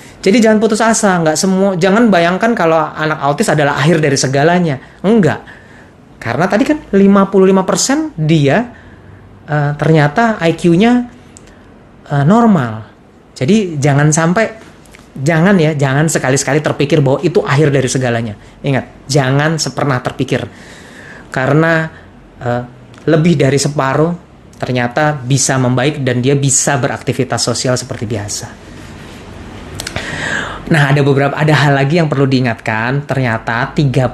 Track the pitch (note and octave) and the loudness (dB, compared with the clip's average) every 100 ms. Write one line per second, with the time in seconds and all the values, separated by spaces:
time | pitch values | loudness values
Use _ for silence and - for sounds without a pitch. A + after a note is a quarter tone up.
0 | - - F#3+ A#3 A3 G#3+ A3 A3 A3+ A3 | -20 -4 2 4 4 4 2 2 0 2
1 | G#3 F3+ D#3+ D#3 F#3+ F#3 G3 F#3 F#3+ G3+ | 0 2 0 0 0 0 0 0 2 4
2 | A#3+ F3+ E3+ F#3 A3+ A3+ E3+ D#3+ D3+ D#3+ | 4 4 2 0 0 0 2 2 0 -4
3 | D#3 D#3 C#3+ D3 G#3+ D#3 C#3+ C#3+ C#3+ E3+ | -4 -2 -2 0 0 2 0 2 2 2
4 | D3+ C3+ C#3+ C#3 D#3 F3+ E3+ B2+ - - | 2 0 0 0 2 2 0 -4 -10 -6
5 | F3+ A3+ D#3 G#2+ - - - - - - | 0 2 2 -2 -8 -20 -20 -20 -20 -20
6 | - - A#2 A#2+ F#3 G#3+ C4+ D4+ - G3 | -20 -12 -6 -2 0 0 0 -2 0 4
7 | G3 G3+ G3 G3+ F#3+ F#3+ F#3 F#3+ - D4 | 6 4 4 4 4 2 0 -2 -2 -2
8 | D#4 E3 D#3 D#3+ C#3 E3+ A#3+ - - - | -4 -4 0 2 2 0 -2 -10 -20 -20
9 | - - - - - D3 C#3+ D3 D3+ D#3+ | -20 -20 -20 -20 -6 -2 -2 -2 2 2
10 | D3 D3 A#3 G#3 E3+ E3+ F3+ E3+ A3+ B3 | 2 2 0 0 -2 0 2 4 4 2
11 | A#3+ - - - - - - - - - | -2 -12 -20 -20 -20 -20 -20 -20 -20 -20
12 | - C#3+ C#3+ A3 A#3+ F3+ A#2+ A2 G#2 - | -6 0 4 4 4 2 0 -8 -14 -20
13 | - - - - C#3+ G#3+ F#3 D3+ D3 C#3 | -20 -20 -20 -4 0 2 0 0 0 2
14 | D3+ D#3 E3 F#3+ G#3+ - - - - - | 2 2 0 0 -2 -6 -20 -20 -20 -20
15 | - - C3+ E3 F#3 G3 D3+ D3 C3+ C3+ | -20 -6 0 2 4 4 2 2 0 2
16 | D#3+ D3+ C3 C3+ - D3 D3+ B2+ C#3+ D#3+ | 0 0 0 0 0 0 0 -2 0 2
17 | C3+ C#3 E3+ D3+ C#3 C3+ D3+ C#3 B2+ C3+ | 2 2 0 0 0 2 2 2 0 -2
18 | B2+ A#2 A#2 G#2 - - D3 C3 - - | -2 -2 -6 -10 -18 -8 -4 -4 -4 -14
19 | - C#3 C3 C#3 D3+ D#3+ C#3+ - C#3 B2 | -4 0 2 0 0 -2 -6 -4 -2 -2
20 | A#2+ - B2+ B2+ G2+ - - - - - | -4 -6 -4 -4 -6 -14 -20 -20 -20 -20
21 | - - - C#3 C3 D3+ E3 E3 D#3+ - | -20 -20 -10 -4 0 2 2 0 -4 -10
22 | - - - - B2 A#2+ B2 - - - | -20 -20 -20 -10 -6 -6 -6 -16 -20 -8
23 | - D#3+ E3+ D3+ C3+ C#3 D3 D3 C3+ C3+ | 0 2 2 2 2 2 0 -2 -2 0
24 | D#3+ F3 - - - - B2+ B2+ A#2+ C3+ | 0 -2 -12 -20 -20 -10 -6 -2 -4 -2
25 | D3+ D3 B2 C3+ - C3+ B2+ B2+ C3+ D3 | -4 -2 -2 -2 0 0 0 0 -2 -2
26 | B2+ B2 B2 C3+ C3+ - - C#3+ C#3 A2 | -4 -2 0 0 0 0 0 0 -2 -4
27 | - A#2+ B2 A#2 - A#2 C3 B2 - G#2 | -6 -4 -4 -2 -2 -2 -2 -2 -4 -10
28 | A2 A2+ G2+ - - - - - - - | -8 -8 -8 -10 -12 -18 -20 -20 -20 -18
29 | - - - - - - - - - - | -20 -20 -18 -18 -18 -18 -14 -12 -10 -10
30 | - - - - - - - D#3+ C#3+ C#3+ | -8 -8 -6 -6 -8 -10 -2 2 2 4
31 | C#3 C3+ C#3 - D#3 C#3+ C#3+ C#3 C#3 F3 | 2 2 0 0 2 2 2 2 2 0
32 | D#3+ C#3 C#3 C3 B2+ A2+ - A2 A#2 C#3 | 0 0 0 0 0 -4 -4 -4 -2 -4
33 | C#3+ C3 B2+ A2 - A#2 C#3 - C#3+ B2 | -4 -2 -2 -2 -2 -4 -2 0 0 0
34 | B2 | 0